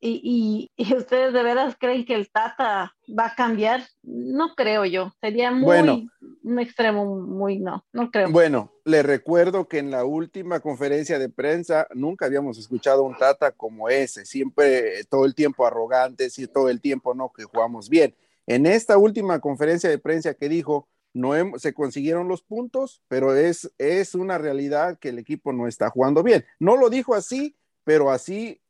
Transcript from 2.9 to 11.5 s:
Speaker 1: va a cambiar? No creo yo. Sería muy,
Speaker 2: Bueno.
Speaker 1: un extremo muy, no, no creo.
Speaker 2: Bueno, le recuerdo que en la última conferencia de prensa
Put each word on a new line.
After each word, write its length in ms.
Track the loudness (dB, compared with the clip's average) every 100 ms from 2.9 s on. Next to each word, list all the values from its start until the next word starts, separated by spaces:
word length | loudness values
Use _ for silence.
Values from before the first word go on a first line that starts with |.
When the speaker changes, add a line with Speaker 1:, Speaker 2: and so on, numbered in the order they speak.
| -10 -8 -2
Speaker 1:
va 80 | -2
a 80 |
cambiar? 480 | 0 -2 0 0 0 -4 _
No 520 | -14 -10 -6 -2 -2
creo 300 | -2 0 2 0
yo. 260 | -2 -4 -6
Sería 300 | -4 -2 0
muy, 140 | 2
Speaker 2:
Bueno. 380 | 4 6 6 2 -2 -16 -20 -16
Speaker 1:
un 160 | -6 -4
extremo 460 | -4 0 0 0
muy, 540 | -2 -6 -8 -4 -4 -4
no, 260 | -6 -8 -10
no 180 | -6 -2
creo. 200 | 0 4
Speaker 2:
Bueno, 420 | 4 4 2 -4 _
le 180 | 2 2
recuerdo 680 | 4 0 2 4 4 2 -2
que 100 | -4
en 120 | -4
la 140 | -4 -4
última 540 | -4 -8 -10 -6 -6
conferencia 580 | -6 -6 -2 -2 -2 -4
de 100 | -4
prensa 580 | -4 -2